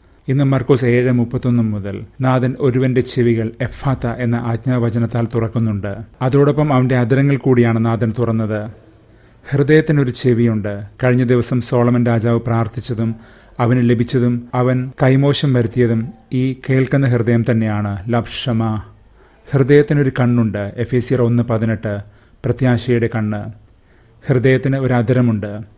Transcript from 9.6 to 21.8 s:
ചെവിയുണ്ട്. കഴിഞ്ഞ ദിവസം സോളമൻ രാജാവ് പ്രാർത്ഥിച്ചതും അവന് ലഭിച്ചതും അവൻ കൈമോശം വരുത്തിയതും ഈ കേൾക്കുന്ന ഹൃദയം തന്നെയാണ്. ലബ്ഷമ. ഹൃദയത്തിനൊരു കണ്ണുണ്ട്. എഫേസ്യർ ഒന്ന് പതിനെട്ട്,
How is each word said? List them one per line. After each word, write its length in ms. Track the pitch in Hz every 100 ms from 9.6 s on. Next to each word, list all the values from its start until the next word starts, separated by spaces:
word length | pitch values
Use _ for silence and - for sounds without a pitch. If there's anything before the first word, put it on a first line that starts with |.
| 139 156 156 147 127
ചെവിയുണ്ട്. 720 | 117 127 117 120 107 101 101 101 -
കഴിഞ്ഞ 200 | 127 123
ദിവസം 360 | 120 123 113 123
സോളമൻ 460 | - 123 120 123 120
രാജാവ് 340 | 117 117 117
പ്രാർത്ഥിച്ചതും 760 | 117 113 113 - - 113 113 113 - - - -
അവന് 300 | 120 127 120
ലഭിച്ചതും 580 | 120 120 131 120 120 120
അവൻ 380 | 123 127 127 131 -
കൈമോശം 500 | 131 135 143 139 143
വരുത്തിയതും 560 | 123 117 127 117 113 117 - -
ഈ 200 | 127 131
കേൾക്കുന്ന 540 | 131 - 131 127 143 135
ഹൃദയം 380 | 123 113 117 110
തന്നെയാണ്. 480 | 113 110 104 104 98 110
ലബ്ഷമ. 760 | 117 - - 131 113 113 107 - - - - - _ -
ഹൃദയത്തിനൊരു 640 | 135 131 147 147 147 131 131
കണ്ണുണ്ട്. 520 | 123 120 110 101 101 -
എഫേസ്യർ 460 | 117 127 120 127
ഒന്ന് 200 | 120 120
പതിനെട്ട്, 560 | 117 110 113 107